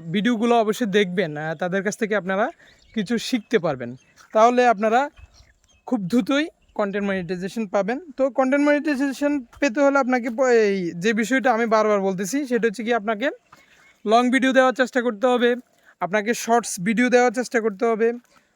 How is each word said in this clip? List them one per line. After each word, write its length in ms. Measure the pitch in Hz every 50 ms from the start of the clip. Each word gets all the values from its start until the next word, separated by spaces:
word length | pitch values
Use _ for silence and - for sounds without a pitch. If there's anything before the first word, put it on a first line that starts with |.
ভিডিওগুলো 600 | 165 170 160 208 196 247 247 208 233 233 240 233
অবশ্যই 260 | 220 214 208 - 247
দেখবেন, 500 | 202 180 208 208 185 180 190 185 156 151
আহ, 180 | 147 156 160 165
তাদের 280 | 147 180 180 180 196 180
কাছ 140 | 208 -
থেকে 200 | - 233 185 214
আপনারা 340 | 202 170 185 190 190 226 302 339 _ - _ _ _ _ _ -
কিছু 240 | 226 196 165 240 214
শিখতে 400 | - - - 233 - - - 175
পারবেন। 380 | 160 165 139 127 123 120 127 - _ _ _ _ - _ -
তাহলে 340 | 220 220 240 247 247 247
আপনারা 440 | 240 226 190 220 220 220 247 277 294 _ - - _ _ _ _ _ _ _ _ _ _ _ -
খুব 140 | - - 220
দ্রুতই 460 | 190 165 240 247 190 - 269 285 311 339 _ _ _ _ -
কনটেন্ট 340 | - 208 202 185 208 202 196
মনিটাইজেশন 580 | 190 190 180 160 185 175 185 190 - 233 220
পাবেন। 340 | 185 - 202 190 190 247 294 370 311 -
তো 140 | - 262 277
কনটেন্ট 340 | 220 - 262 262 269 285 294 294
মনিটাইজেশন 760 | 294 294 294 311 294 247 285 277 247 - 285 285 294 285 233 - - -
পেতে 200 | 285 285 214 302
হলে 180 | 277 277 277 277
আপনাকে 320 | 262 240 254 247 220 262
প-, 160 | 220 226 262
এই 460 | 254 240 226 220 202 196 196 180 165 170
যে 200 | 175 170 226 233
বিষয়টা 400 | 214 233 - 262 269 214 262 226
আমি 140 | 220 233
বারবার 340 | 226 226 214 214 214 208 202
বলতেছি 460 | 190 196 190 175 202 175 - 285 302
সেটা 200 | 240 247 226 190
হচ্ছে 180 | 233 196 - 220
কি 100 | 226 240
আপনাকে 360 | 226 196 220 226 202 247 294 466 - _ _ - - _ _ _ _ _ _ _ _ -
লং 240 | 208 220 240 247 254
ভিডিও 220 | 240 262 226 262 247
দেওয়ার 200 | 262 254 262 247
চেষ্টা 300 | - 254 - - 262 226
করতে 240 | 247 220 196 254
হবে, 300 | 247 247 240 247 240 247 240 - _ _ _ _ _ _ -
আপনাকে 340 | 180 165 190 214 202 220 226
শর্টস 460 | - - - 233 233 226 - - 208
ভিডিও 280 | 170 214 226 202 247 247
দেওয়ার 240 | 233 247 247 247 202
চেষ্টা 280 | 254 240 - - 233
করতে 260 | 208 220 196 190 240
হবে, 260 | 233 226 208 226 233 233 240 _ _ _ _ _ _ _